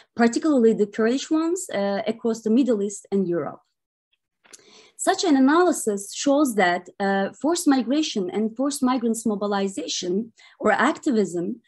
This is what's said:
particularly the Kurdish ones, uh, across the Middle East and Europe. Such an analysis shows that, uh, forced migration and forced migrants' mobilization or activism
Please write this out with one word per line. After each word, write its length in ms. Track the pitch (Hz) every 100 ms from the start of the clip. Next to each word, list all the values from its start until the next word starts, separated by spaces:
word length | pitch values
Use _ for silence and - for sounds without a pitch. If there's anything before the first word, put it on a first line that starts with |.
| - -
particularly 560 | 233 269 320 277 226
the 140 | 196 208
Kurdish 440 | - 220 269 -
ones, 380 | 311 330 359 -
uh, 260 | - 202 196 -
across 340 | 226 233 226
the 80 | 220
Middle 340 | 233 247 214
East 240 | 202 - -
and 160 | 196 175
Europe. 320 | 170 - - _ _ _ _ _ _ _ _ _ - _ - _ -
Such 280 | 302 381
an 120 | 381 269
analysis 800 | 262 320 359 - - 202 -
shows 400 | - 285 277 294
that, 340 | 208 180 175 - -
uh, 300 | 196 196 196 -
forced 260 | 285 349 302
migration 640 | 269 220 294 302 214 180
and 260 | 202 220 226
forced 260 | 285 285
migrants' 440 | 254 254 233 226 233
mobilization 1080 | 202 208 202 196 196 - - 180 190 233 _ - -
or 140 | 214
activism 880 | 202 240 320 311 220 185 175 180 240